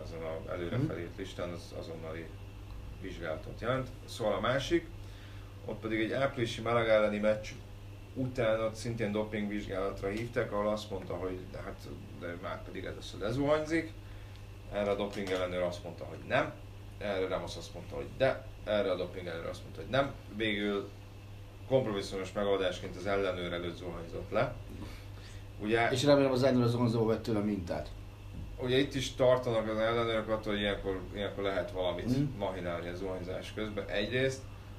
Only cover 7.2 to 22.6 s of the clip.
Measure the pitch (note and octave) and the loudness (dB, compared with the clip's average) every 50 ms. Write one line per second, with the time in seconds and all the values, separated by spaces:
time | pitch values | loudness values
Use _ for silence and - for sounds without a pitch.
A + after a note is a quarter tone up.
7.2 | G#2 G#2+ G#2+ G#2+ - - - - - - - - - - - - - - - C3 | 6 6 4 4 2 -6 -8 -10 -12 -12 -14 -14 -12 -12 -12 -12 -12 -8 -4 -2
8.2 | C3 B2 - B2+ A2+ A2 A2 A2 A2+ A2 G#2+ - - A#2+ A2+ A2+ A2+ G#2 G#2 G#2+ | -2 -2 0 2 2 4 4 4 2 0 -2 -2 -4 -4 -2 0 0 2 2 2
9.2 | G#2+ G#2+ A2+ G#2 G#2 G2+ G#2 G#2 G#2 G2 F#2+ F#2+ G2 G2 G2 - G2 G2 G#2 A2 | 0 0 0 -2 -2 0 -2 -2 -4 -2 -2 -2 0 -2 -2 -2 -2 -2 0 -2
10.2 | A#2 A#2+ - B2 A2 - G#2 G#2 G#2 G#2 G#2+ G#2 - - G2+ F#2 F#2 F2+ F2+ F2 | -2 -2 0 0 0 0 0 0 2 2 2 0 -2 -4 -6 -6 -6 -6 -4 -4
11.2 | F#2 F#2 F#2 F#2 F#2 F#2+ - - F2+ - - - - G2 - - - - - - | -4 -4 -4 -6 -8 -8 -10 -10 -8 -8 -10 -10 -10 -10 -10 -10 -12 -12 -10 -8
12.2 | F2 F2 F2 E2+ F2 E2+ E2 - - - - F#2+ F#2 F2 - - - - - - | -8 -8 -6 -6 -6 -6 -6 -6 -8 -8 -8 -8 -6 -6 -6 -8 -8 -10 -6 -4
13.2 | - G#2+ A#2+ C#3 C#3+ C#3+ D3+ D#3 D#3 D3+ E3 D#3+ D#3 - - - - - - - | -2 0 0 2 4 4 4 4 2 2 0 0 0 -2 -6 -12 -12 -12 -12 -12
14.2 | - - - - - - - - - - G2 G2+ G#2 G2+ G2+ G2+ G#2 G2 - G#2+ | -12 -12 -12 -12 -12 -12 -12 -12 -10 -4 -2 0 2 2 2 2 0 -2 -2 -2
15.2 | G2 F#2 F#2 F#2 F#2 F2+ F2+ F2+ F2+ F2 F2 - F2 E2+ E2 - D2+ D#2+ D#2+ - | -2 0 0 0 0 0 0 2 2 0 0 -2 -6 -8 -8 -8 -8 -8 -8 -8
16.2 | - - D2+ - - - - - - - - - - - - - G2+ G#2 G2 F#2 | -2 0 2 2 2 2 -2 -8 -12 -12 -12 -12 -12 -12 -8 -6 -2 0 0 2
17.2 | F#2+ F#2 F#2 E2+ E2+ E2+ - E2+ E2 - - E2+ E2+ - C#2+ C#2+ C#2 - - - | 2 2 0 0 -2 -4 -6 -8 -8 -8 -10 -10 -10 -8 -6 -6 -6 -6 0 2
18.2 | C3 C3 - - - - - - - - G#2+ G#2 G2+ F#2+ F2+ F2+ F2+ F2 - F#2 | 4 4 4 2 -4 -10 -12 -8 -2 2 2 4 4 4 2 0 -2 -2 -4 -6
19.2 | F2+ F2 E2 E2+ E2+ F2 F2+ - - - - - E2+ F#2+ A#2 C3+ C#3 C3+ - - | -6 -6 -6 -6 -4 -6 -6 -8 -10 -10 -10 -10 -4 0 2 2 2 2 -2 -8
20.2 | - - G#2 G#2 A2+ G#2+ G#2 G2+ G#2 G#2 G2+ G2+ - - - - - - - - | -12 -10 -4 -2 0 0 2 2 0 0 0 0 -2 -4 -8 -14 -14 -14 -14 -14
21.2 | - - - - - - - - - - C3 C3 A2 A2 G#2 G2 F#2+ - G2 F#2+ | -14 -14 -14 -14 -14 -14 -14 -12 0 2 4 4 4 2 0 -2 -2 -2 -4 -4
22.2 | F#2 F#2 - G#2+ G2+ G2+ G2 F#2 | -4 -4 -2 0 4 4 4 4